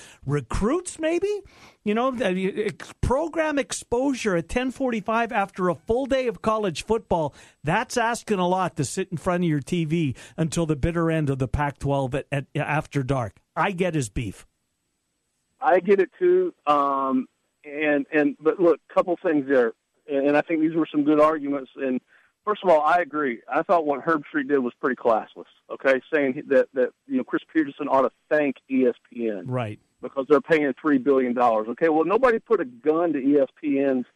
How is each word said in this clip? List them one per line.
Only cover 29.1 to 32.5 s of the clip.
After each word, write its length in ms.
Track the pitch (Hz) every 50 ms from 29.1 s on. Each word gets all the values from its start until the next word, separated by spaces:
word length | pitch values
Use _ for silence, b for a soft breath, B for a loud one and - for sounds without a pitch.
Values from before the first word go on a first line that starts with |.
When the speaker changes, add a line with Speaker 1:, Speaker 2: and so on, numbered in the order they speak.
| -
Speaker 2:
P 160 | 123 117 113
N. 160 | 104 95 85
Speaker 1:
Right. 320 | - 123 127 120 107 104 - _ _ _ _ -
Speaker 2:
Because 220 | 127 - 139 135 -
they're 100 | 147 139
paying 320 | - - 165 151 147 139 123 _
three 160 | - 156 143
billion 380 | 135 120 139 139 131 131 123 120
dollars. 340 | 123 123 123 113 110 107 110
Okay, 220 | 123 - 165 165
well, 160 | 151 156 160
nobody 320 | 165 196 233 269 254 226 226
put 220 | - -